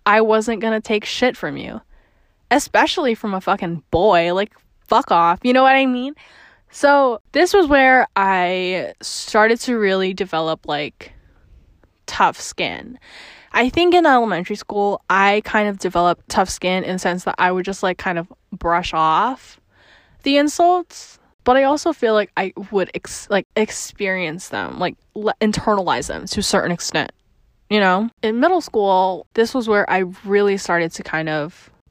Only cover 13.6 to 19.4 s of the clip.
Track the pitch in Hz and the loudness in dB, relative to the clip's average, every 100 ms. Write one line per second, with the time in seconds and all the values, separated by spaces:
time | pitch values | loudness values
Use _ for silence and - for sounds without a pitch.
13.6 | 247 - 349 349 320 254 226 170 185 208 | 0 2 4 6 6 4 4 -2 -4 -8
14.6 | - 208 202 196 - 190 196 208 - 214 | -6 -2 -2 -2 0 2 4 2 0 -2
15.6 | 208 196 185 175 175 170 - - 190 - | -2 -2 -4 0 0 0 -2 -2 -2 -2
16.6 | 180 185 - 185 185 180 - - 180 185 | -4 -2 -4 -4 -4 -4 -4 0 0 0
17.6 | 180 196 190 180 190 170 170 _ _ 190 | -4 -4 -4 -4 -4 -6 -8 _ _ -8
18.6 | 170 170 180 160 160 160 226 262 | -2 -2 -2 0 2 2 0 -4